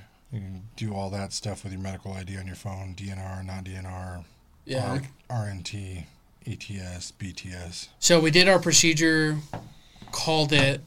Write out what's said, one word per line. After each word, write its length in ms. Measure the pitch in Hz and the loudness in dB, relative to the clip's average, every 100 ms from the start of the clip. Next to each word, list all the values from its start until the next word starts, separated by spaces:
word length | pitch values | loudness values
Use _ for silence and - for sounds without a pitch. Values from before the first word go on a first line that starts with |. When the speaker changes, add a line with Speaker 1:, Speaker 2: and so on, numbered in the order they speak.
| - _ - | -16 _ -12
Speaker 1:
You 80 | 110 | -10
can 240 | 98 92 107 - | -10 -12 -14 -8
do 160 | 110 | -6
all 160 | 98 98 | -4 -6
that 240 | 101 95 | -6 -6
stuff 300 | - 107 92 | -8 -8 -8
with 100 | 98 | -10
your 80 | 95 | -8
medical 320 | 95 92 98 | -8 -8 -10
I 100 | 95 | -10
D 140 | 92 95 | -10 -10
on 100 | 95 | -10
your 80 | 90 | -10
phone, 380 | 101 95 95 | -10 -10 -10
D 160 | 92 98 | -10 -10
N 80 | 95 | -8
R, 240 | 95 95 | -10 -10
not 200 | 95 95 92 | -10 -10 -10
D 100 | 92 | -10
N 100 | 92 | -10
R, 380 | 92 92 90 82 _ _ _ - | -10 -10 -12 -14 _ _ _ -6
Speaker 2:
Yeah. 260 | 131 127 | -4 -2
Speaker 1:
R-, 100 | 139 - - - | -4 -6 -14 -8
R 180 | 120 104 | -6 -6
N 140 | 92 | -8
T, 420 | 85 101 95 90 78 _ _ _ - | -8 -10 -8 -10 -12 _ _ _ -12
A 100 | - | -10
T 220 | - 98 | -10 -10
S, 320 | 90 87 - | -10 -10 -12
B 220 | - 98 | -10 -12
T 160 | - 92 | -10 -12
S. 380 | 90 85 - - - | -10 -10 -12 -14 0
Speaker 2:
So 200 | - 170 | 6 6
we 120 | 160 | 8
did 160 | 175 185 | 8 8
our 120 | 185 | 6
procedure, 800 | 175 156 165 156 160 156 156 151 - - - - - - - | 6 6 6 6 4 4 4 0 -4 -12 -14 -20 -20 -20 -10
called 420 | - 165 156 147 | -4 0 2 6
it, 280 | 147 139 139 | 6 6 2